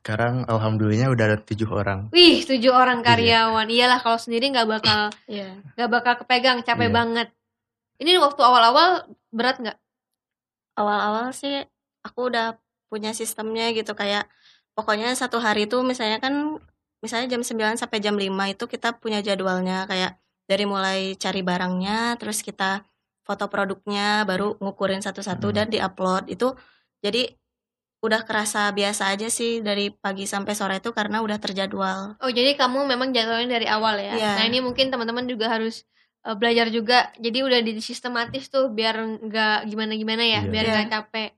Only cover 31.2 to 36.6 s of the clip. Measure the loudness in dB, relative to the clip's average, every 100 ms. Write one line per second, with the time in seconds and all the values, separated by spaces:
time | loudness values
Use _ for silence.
31.2 | -2 -4 -4 -4 -4 -2 -4 -4 -10 -6
32.2 | -2 2 2 2 0 2 0 0 0 0
33.2 | 0 -2 0 -2 0 0 2 0 -4 -2
34.2 | 0 2 2 0 -2 0 0 0 -4 -4
35.2 | -6 -4 -2 -2 -4 -6 _ _ _ _
36.2 | -10 -2 2 4